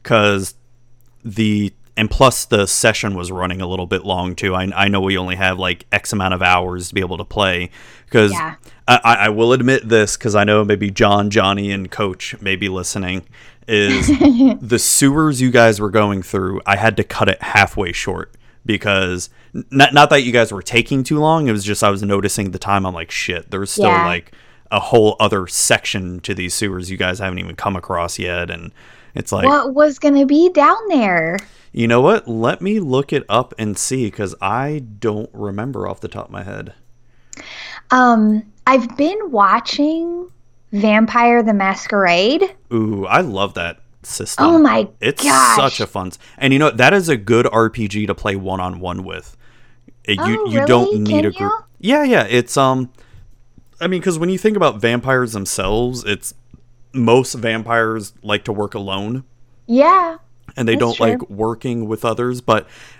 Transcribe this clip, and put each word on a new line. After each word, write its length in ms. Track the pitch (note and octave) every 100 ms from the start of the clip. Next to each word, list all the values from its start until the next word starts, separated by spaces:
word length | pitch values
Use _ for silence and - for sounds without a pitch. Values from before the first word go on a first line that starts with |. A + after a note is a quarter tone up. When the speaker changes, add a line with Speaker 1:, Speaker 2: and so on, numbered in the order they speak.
Speaker 1:
'cause 520 | - A2+ G#2 G2+ F#2+ - _ _ _ - - _
the, 500 | A#2 G2 G#2+ G#2 G2+ - - -
and 140 | A2
plus 360 | - C3 - -
the 200 | G#2 G2
session 500 | - A#2 - G#2+ F#2
was 160 | F2+
running 300 | F#2 F#2 F#2
a 60 | F2+
little 180 | F#2 F2
bit 180 | F#2 F#2
long 300 | F2+ F2+ F2
too. 180 | G2 F#2
I, 140 | F#2+ F#2
I 120 | G2+
know 120 | G2+
we 160 | F#2+ F#2
only 180 | F#2 F#2
have, 220 | F#2+ F#2
like, 260 | F#2 F2 -
X 200 | G2+ -
amount 220 | G#2 F#2
of 80 | F2+
hours 480 | F2+ F2+ F2+ F2+ F2
to 60 | G2
be 60 |
able 160 | F2+ F2
to 80 | G2+
play. 440 | G#2+ F#2+ F2+ F2 - - - _
'Cause 220 | A#2 G#2
Speaker 2:
Yeah. 240 | F2 D#3+ - - - -
Speaker 1:
I, 120 | B2
I, 100 | A2+ G#2
I 140 | G#2+
will 240 | G#2 A#2
admit 340 | C3 B2 C3 A2
this, 300 | A2+ G#2 -
'cause 180 | A#2 G#2
I 80 |
know 200 | G#2 G#2+ G#2
maybe 240 | G2+ G2+
John, 380 | F#2+ G#2+ G2+ G2+
Johnny, 420 | G#2 G2 G2+ G2+
and 180 | G2 F#2
Coach 460 | - G2+ - - -
may 140 | G2 F#2
be 120 | G2
listening, 560 | F#2 F2+ G#2 F#2 F#2 - - - - -
is 400 | G#2 G2+ - -
Speaker 2:
<laughs> 520 | C#4+ C#4+ A#3+ C4 -
Speaker 1:
the 180 | A2+ A2+
sewers 600 | - - C#3 D3 D#3 B2+
you 120 | B2+
guys 280 | A#2+ A2+ G#2
were 100 | G#2
going 320 | G#2+ G#2 G2
through, 400 | F2 G2+ F#2 G2 G2
I 100 | G2+
had 220 | A2 G2+
to 60 |
cut 260 | G2 - G2+
it 120 | F#2+
halfway 520 | - G#2+ F#2+ G#2 F2
short 400 | - - F2 - - _ _ -
because 640 | G2+ A2 F#2+ F#2 F2+ - - - -
n-, 80 | -
not, 220 | C#3 C#3+
not 160 | D3 D3+
that 140 | D3
you 100 | B2
guys 180 | A#2 A2+
were 100 | G2
taking 420 | - A#2+ - C#3
too 160 | B2+ D3+
long. 280 | D#3 D#3+ C#3
It 60 |
was 100 | G#2
just 180 | G#2 G2+
I 60 | G#2+
was 140 | G2
noticing 480 | G2+ G2+ G2 - G2
the 80 | F#2
time. 260 | G2+ G2+ F#2+
I'm 80 |
like, 160 | E2+ E2
"Shit, 400 | - - F2 -
there's 200 | G2 G2
still 140 | G#3+ F#3
Speaker 2:
Yeah. 200 | E3+ E3+
Speaker 1:
like, 280 | F3 - - - - -
a 100 | G#2
whole 340 | - A#2+ G#2+ -
other 280 | G#2 G2+ F2
section 720 | - - A#2 - G2+ F#2 F2+
to 120 | -
these 200 | F#2 F2+
sewers 360 | - G#2 F#2 F2+
you 60 | F#2+
guys 220 | F#2 F#2
haven't 200 | F#2+ F2+
even 160 | F2 F2
come 200 | G2+ F#2
across 420 | - F2 E2+ -
yet." 300 | F2+ F2 F2
And 200 | F2 F2 - - - - -
it's 160 | -
like, 140 | G3 B3+
Speaker 2:
What 280 | C#4+ C4 C4+
was 220 | D4+ C#4
gonna 260 | D4 C#4 C4+
be 240 | D4 F4+
down 280 | F4+ D4 G#4 G#4+
there? 480 | D4+ G3+ F3 D#3+ G3 - - -
Speaker 1:
You 160 | - A#2
know 140 | A#2+
what? 260 | D3 A3+ A#2+
Let 340 | A2+ A#2+ -
me 180 | F#3+ G#3+
look 320 | D3+ C3 C#3
it 100 | D3 -
up 240 | A2 - -
and 200 | G#2+ F#2
see, 320 | - C3 G#2+
'cause 240 | - F#2+ -
I 420 | G2 A#2 C#3+ D3+ A#2 G#2
don't 300 | A2 G#2 A#2+
remember 540 | G#2+ G#2 G2+ C3 G#2 G2
off 140 | -
the 60 | F#2
top 160 | G2 -
of 60 |
my 120 | G2+
head. 300 | G2 G2+ G#2+ - - _ _ _ _ - - - - - -
Speaker 2:
Um, 520 | B3+ B3 A3+ G#3+ G#3+ - - -
I've 300 | B3+ A#3+ -
been 320 | D4+ G#4 G4
watching 960 | A3+ G3 A3+ - - D4 E4 E4+ F4 F4+ - - _ _
Vampire 720 | G3+ G#3+ G#3+ A3+ A#3+ A#3+ A#3+
the 100 | A3
Masquerade. 1040 | G3+ F#3+ F#3+ - G3+ F#3 F3 G#3+ D#4 F#4+ - -
Speaker 1:
Ooh, 320 | A#2 A2 G2+ F#2
I 160 | C3+
love 320 | E3+ F#2+ G2
that 280 | F2+ E2+ - - _
system. 440 | - - - - D#4
Speaker 2:
Oh 100 | E4
my 300 | D4 A3 G3+ -
Speaker 1:
It's 240 | A2+ -
Speaker 2:
gosh. 320 | C#4+ C3 B2 A2+
Speaker 1:
such 220 | C3+ -
a 60 | G#2
fun 220 | G2+ F#2
s-, 100 | - - -
and 120 | C3+
you 40 | C3+
know, 120 | D3+
that 220 | A#2 B2+
is 140 | G3 E3+
a 80 | B2+
good 300 | G2 A#2 B2
R 180 | A2+ A2+
P 180 | A#2+ G#2
G 180 | G#2 G2+
to 80 | F#2+
play 200 | G#2+ G2
one-on-one 680 | F#2+ F#2+ F2+ F2+ F2+ F#2
with. 340 | F#2 E2+ - - - - - _ - - -
It, 120 | G2+ A2+
you, 180 | A2+ -
Speaker 2:
Oh, 20 |
Speaker 1:
you 160 | A2+ -
don't 200 | B2 G4
Speaker 2:
really? 120 | G#4+
Speaker 1:
need 100 | G#4+ G2+
Speaker 2:
Can 20 | -
Speaker 1:
a 60 |
group. 80 | F#4+
Speaker 2:
you? 520 | G4+ A4 - - G3
Speaker 1:
Yeah, 120 | D4
yeah. 200 | C#4 G3 G#2
It's, 280 | B2 A#2+ C#3+
um, 320 | C3 C3 B2+ - - - - - _ - - -
I 80 | F3
mean, 140 | F#3
'cause 160 | F#3 D#3+
when 120 | F3
you 80 | F#3+
think 180 | G#3+ G#3
about 200 | D3+ G#2
vampires 520 | A#2 A#2+ B2+ B2+ A#2+
themselves, 680 | G#2+ F#2+ - F#2+ G#2+ B2 B2+ G#2
it's, 280 | G2+ - - - - _ - - C3+
most 380 | A2+ B2+ B2+
vampires 800 | B2 A2+ A2 A2+ A#2 A2+ A2 G#2 -
like 220 | G#2+ G#2 -
to 80 |
work 220 | G#2 G#2 G#2+
alone. 480 | G2 F#2+ G#2 C3 - - - _ -
Speaker 2:
Yeah, 520 | B3 D#4 F#4+ E4+ E4 - - - -
Speaker 1:
And 120 | A2+
they 60 | A#2
Speaker 2:
that's 40 |
Speaker 1:
don't 160 | A#2+ A2+
Speaker 2:
true. 100 | A2+
Speaker 1:
like 220 | B2 -
working 580 | G2+ A2 A2+ C3 A#2 G#2+
with 180 | A2 A#2
others. 340 | A2 B2 B2
But, 280 | - A2 - - - -